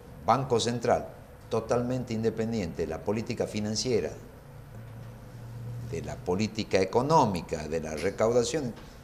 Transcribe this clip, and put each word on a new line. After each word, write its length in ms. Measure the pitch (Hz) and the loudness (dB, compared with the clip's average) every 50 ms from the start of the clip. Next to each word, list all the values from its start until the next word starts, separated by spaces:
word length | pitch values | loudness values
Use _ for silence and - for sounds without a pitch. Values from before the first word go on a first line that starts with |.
| - - - - - | -18 -18 -16 -2 2
Banco 340 | - 113 131 135 - 123 113 | 2 4 4 4 2 2 2
Central, 480 | - 120 120 117 110 120 95 80 - - - - - - - - - - | 2 2 0 0 2 4 4 4 2 -2 -12 -16 -18 -18 -18 -18 -6 -2
totalmente 640 | - 113 107 - 123 123 123 123 127 127 120 113 113 | -2 -2 0 2 2 2 2 0 -2 -2 -2 -2 -2
independiente 680 | 110 113 113 104 113 110 110 117 110 92 82 67 78 | 0 0 0 0 0 0 0 0 -2 -2 -2 -2 -2
de 60 | 82 78 | -2 -2
la 100 | 80 76 | -4 -4
política 480 | - 101 104 117 107 - 113 - 92 | -2 -2 -2 0 -2 -2 -2 -2 -2
financiera, 640 | - - 107 104 107 110 107 - 127 117 101 80 73 - - - - - - - - - - - - - - - - - - - - - - - - - - - - - - - - - - - - | -2 -2 -2 -2 -2 -2 -2 0 2 2 2 0 -2 -6 -10 -14 -16 -18 -18 -18 -18 -16 -16 -16 -16 -14 -14 -14 -14 -14 -14 -14 -14 -14 -16 -16 -16 -14 -14 -12 -12 -12 -10 -10 -10 -10 -8 -8 -6
de 120 | 80 80 | -6 -6
la 140 | 73 73 73 | -6 -6 -8
política 640 | - - 90 90 98 110 104 - 113 101 - - - | -4 0 0 2 2 2 2 0 -2 0 4 4 4
económica, 880 | 95 - - 117 127 143 160 160 131 107 92 85 - - 85 78 76 76 | 4 4 4 4 6 6 8 8 8 6 4 0 -2 -4 -4 -4 -2 -2
de 120 | 78 82 | -2 -2
la 140 | 76 78 80 | -2 -2 -2
recaudación, 760 | 76 82 98 98 - 110 113 120 123 117 - - 156 139 120 - - - - - - | -2 0 0 2 4 4 6 6 6 4 4 2 -2 -2 -4 -6 -8 -14 -16 -18 -18